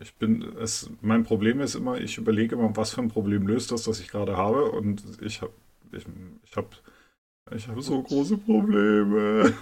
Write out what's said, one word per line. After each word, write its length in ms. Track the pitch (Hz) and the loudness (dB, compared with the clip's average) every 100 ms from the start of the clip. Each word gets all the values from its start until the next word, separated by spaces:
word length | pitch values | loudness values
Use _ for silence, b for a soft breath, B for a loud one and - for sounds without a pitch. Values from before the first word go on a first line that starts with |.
Ich 140 | - | -20
bin, 280 | - 110 110 - - | -4 0 0 -2 -8
es, 320 | 113 - - - | -6 -6 -8 -6
mein 240 | 107 113 | 0 2
Problem 360 | 113 110 107 131 | 2 2 2 2
ist 140 | 135 | 0
immer, 240 | - 127 123 | -4 -4 -4
ich 160 | - - | -6 -4
überlege 380 | 113 107 113 | 0 2 2
immer, 220 | 117 110 104 | 2 0 0
was 180 | 107 | -4
für 60 | - | -2
ein 80 | 117 | -4
Problem 380 | - 101 104 98 | -2 0 0 2
löst 240 | 117 - | 0 0
das, 100 | 120 | -4
das 160 | 117 110 | -4 -6
ich 80 | 90 | -6
gerade 280 | 107 98 92 | -6 -2 0
habe. 340 | 101 110 110 | 2 2 2
Und 500 | 113 104 98 101 - | 0 -2 -4 -6 -10
ich 220 | 107 - | -10 -8
hab, 80 | - - _ _ _ | -10 -14 _ _ _
ich, 160 | - - 85 90 76 | -16 -14 -16 -16 -20
ich 120 | _ - | _ -10
hab, 200 | - - b b b b _ _ - | -10 -12 b b b b _ _ -14
ich 160 | 113 113 | -12 -10
hab 140 | 117 | -10
so 180 | 139 135 | -4 -4
große 360 | 131 139 147 208 | -2 0 0 0
Probleme. 1120 | 214 220 214 202 104 - - 208 107 110 - - | 2 4 4 4 6 6 4 2 2 6 4 4